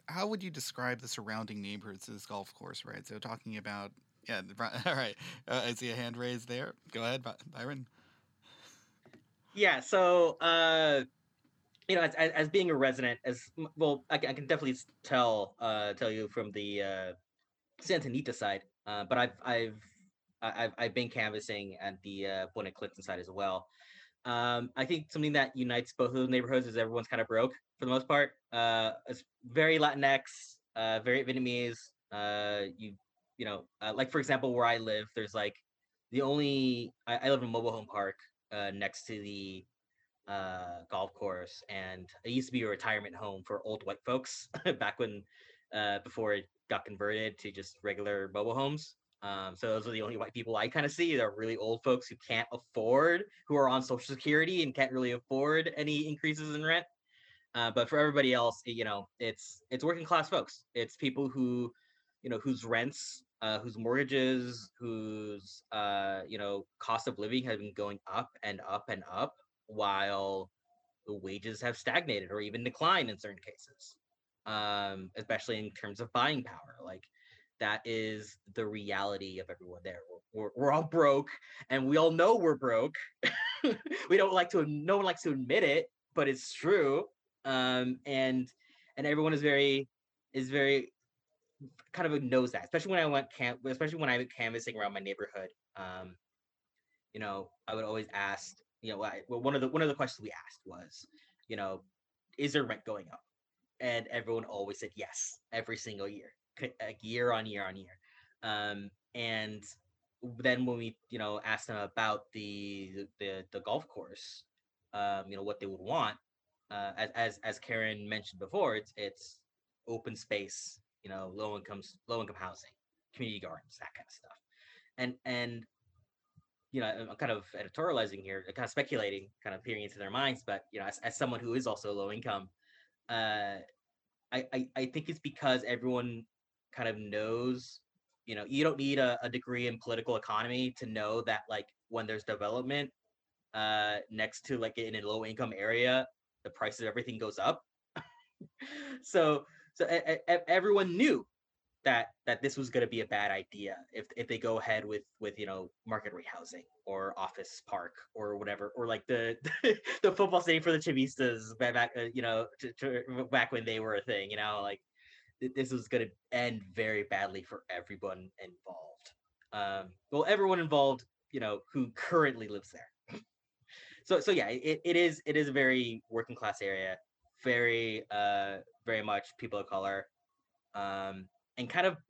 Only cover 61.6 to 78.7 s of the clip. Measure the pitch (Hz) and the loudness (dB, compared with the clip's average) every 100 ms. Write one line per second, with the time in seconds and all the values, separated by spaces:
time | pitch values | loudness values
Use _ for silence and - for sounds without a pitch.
61.6 | 120 - _ _ _ _ 127 113 135 123 | -2 -8 _ _ _ _ -6 -2 -2 -2
62.6 | 113 117 131 - - - _ - 110 107 | 0 0 0 -4 -12 -12 _ -6 -4 -2
63.6 | 117 110 117 131 135 135 131 127 123 117 | -4 -4 0 2 2 4 4 2 -2 -8
64.6 | 104 - 120 113 110 107 107 101 95 - | -14 -10 -6 -4 -4 -6 -6 -8 -12 -20
65.6 | - 107 104 98 98 95 85 107 101 98 | -8 -2 0 0 0 -2 -4 -4 -2 -4
66.6 | - - - 113 - 95 107 127 127 104 | -6 -10 -2 0 0 -4 -2 0 0 -4
67.6 | 104 101 101 101 - 101 131 - 104 98 | -6 -4 -4 -6 -4 -4 -4 -8 -6 -6
68.6 | 92 104 - 98 - 92 131 - _ _ | -4 -6 -4 -8 -6 -4 -4 -4 _ _
69.6 | - 107 101 98 98 98 98 95 92 _ | -10 -2 2 2 2 0 0 -4 -6 _
70.6 | _ _ _ _ 107 101 95 101 110 104 | _ _ _ _ -10 -8 -6 -6 -8 -4
71.6 | 120 120 156 165 160 104 90 104 104 117 | -4 -2 0 0 0 -4 -2 -6 -4 -4
72.6 | 123 - 160 185 117 98 104 98 - - | -4 0 4 4 2 -6 -10 -12 -16 -20
73.6 | - _ - - _ _ _ _ 110 107 | -20 _ -20 -20 _ _ _ _ -6 -2
74.6 | 104 101 98 95 92 113 110 110 - 110 | 0 0 0 -4 -10 -10 -2 -2 -2 -4
75.6 | 107 - 104 101 117 120 139 143 127 - | -4 -8 -10 -8 -2 2 2 2 -4 -14
76.6 | - - - 95 _ _ _ - _ - | -18 -16 -14 -14 _ _ _ -20 _ -4
77.6 | 104 107 117 113 110 107 107 - 101 117 | -2 -2 -2 -2 -2 -4 -10 -18 -10 -4
78.6 | 107 | -4